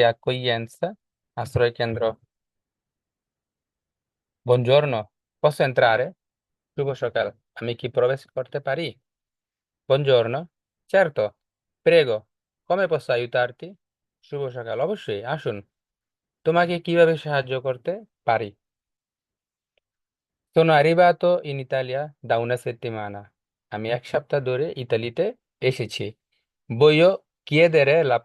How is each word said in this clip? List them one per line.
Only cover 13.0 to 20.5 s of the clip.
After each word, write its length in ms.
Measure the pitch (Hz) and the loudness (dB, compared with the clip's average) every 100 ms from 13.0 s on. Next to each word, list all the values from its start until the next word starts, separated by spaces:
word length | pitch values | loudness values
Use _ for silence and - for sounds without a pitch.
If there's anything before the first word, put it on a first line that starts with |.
| - 123 | -2 -2
aiutarti? 520 | 120 127 123 123 165 196 _ _ _ _ - | -2 -2 -2 -4 -18 -20 _ _ _ _ -12
শুভ 140 | 143 135 123 | -8 -8 -8
সকাল, 200 | 113 110 156 | -8 -4 -4
অবশ্যই, 360 | 208 - 104 113 | -6 -6 -8 -6
আসুন, 240 | 151 - 104 - _ _ _ _ _ _ _ - | -6 -6 -8 -12 _ _ _ _ _ _ _ -2
তোমাকে 300 | 170 175 175 175 | 0 0 -2 -2
কিভাবে 280 | 170 165 156 | 4 4 2
সাহায্য 300 | 151 143 127 131 131 | -2 -4 -4 -6 -6
করতে 280 | 123 156 196 214 _ - | -8 -6 -10 -10 _ -2
পারি? 220 | 113 107 - _ _ _ _ _ _ _ _ _ _ _ _ _ _ _ _ _ _ _ | -2 -2 -12 _ _ _ _ _ _ _ _ _ _ _ _ _ _ _ _ _ _ _